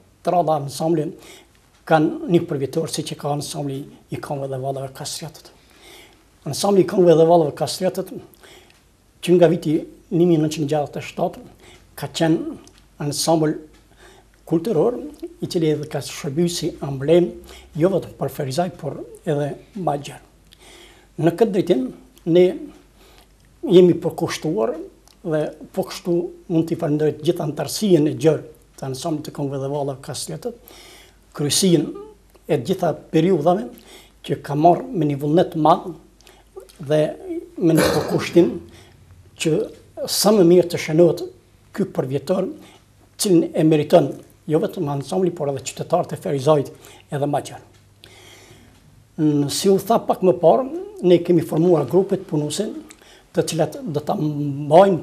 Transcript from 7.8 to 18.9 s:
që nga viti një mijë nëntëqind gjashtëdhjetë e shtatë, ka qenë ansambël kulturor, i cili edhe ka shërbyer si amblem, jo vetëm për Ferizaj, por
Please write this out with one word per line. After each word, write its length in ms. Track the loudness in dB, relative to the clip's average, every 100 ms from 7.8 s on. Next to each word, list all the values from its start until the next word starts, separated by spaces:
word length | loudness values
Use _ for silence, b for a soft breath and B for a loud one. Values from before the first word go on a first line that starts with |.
| -4 -4 -10 -12 -16 _ B B B B _ _ _ _
që 140 | 2 6
nga 140 | 6
viti 260 | 4 0 -2 -4 -16 _
një 160 | 2 4
mijë 140 | 4
nëntëqind 300 | 2 -2 -2
gjashtëdhjetë 300 | -2 -4 -8
e 60 | -12
shtatë, 360 | -6 -6 -6 -20 _ B B B -14
ka 100 | -12 -2
qenë 380 | 0 0 -2 -12 -18 _ _ _
ansambël 540 | -8 -4 0 2 0 -2 -10 _ _ b b b b _ -4
kulturor, 500 | -2 0 0 0 -2 -10 -14 -16 -12
i 60 | -6
cili 220 | -2 0
edhe 160 | -2 -4
ka 100 | -8
shërbyer 460 | -10 -10 -8 -2 -2
si 200 | -2 -6 -6 -8
amblem, 460 | -6 4 4 4 -4 B B B -2
jo 120 | 0
vetëm 220 | 0 -6 -8
për 120 | -8
Ferizaj, 400 | -6 -6 -4 -4 -6
por 220 | -10